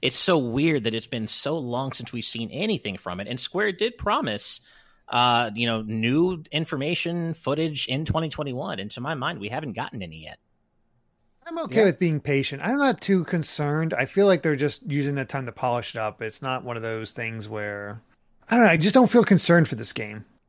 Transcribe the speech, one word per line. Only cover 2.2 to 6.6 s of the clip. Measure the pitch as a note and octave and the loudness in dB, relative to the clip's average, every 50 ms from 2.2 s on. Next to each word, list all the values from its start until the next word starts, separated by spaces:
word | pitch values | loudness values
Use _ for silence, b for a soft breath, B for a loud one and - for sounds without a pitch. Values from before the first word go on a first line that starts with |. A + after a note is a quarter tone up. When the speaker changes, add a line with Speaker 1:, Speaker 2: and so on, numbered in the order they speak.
| A2 | -4
Speaker 1:
seen | - - A2+ A#2 - | -4 -4 -4 -6 -6
anything | - C#3+ G3 A3 G#3 - - G#2+ F#2+ F2+ | -6 -4 -2 -2 -2 -2 -2 -6 -8 -6
from | - F#2 F2+ F#2 | -6 -8 -6 -6
it. | G#2 G#2+ | -6 -6
And | A#2+ A2 | -6 -6
Square | - - - F#3 G#3+ G#3 F#3 | -6 -4 -2 0 0 0 0
did | - G#3+ A#3+ B3 - | 0 -2 -2 -2 -4
promise, | - G3+ G#3+ C#4+ C#4+ B2+ G#2 G2+ - - - - b b b b b b b b b b | -2 0 0 0 0 -2 -4 -2 -2 -2 -2 -4 b b b b b b b b b b
uh, | - A#2+ B2 B2 A#2+ A#2 A#2+ A2+ G#2 | 2 4 4 4 4 4 2 0 -2
you | A2+ A#2+ A#2 | -2 0 0
know, | A2+ A2 A2 | 0 -2 -2
new | G#2+ A2 A2 A2 A#2 C3 D#3 E3+ F#3 F#3 D#3+ D#3 - | -4 -4 0 0 2 4 4 2 2 0 -4 -8 -6
information, | - D3+ | -4 -4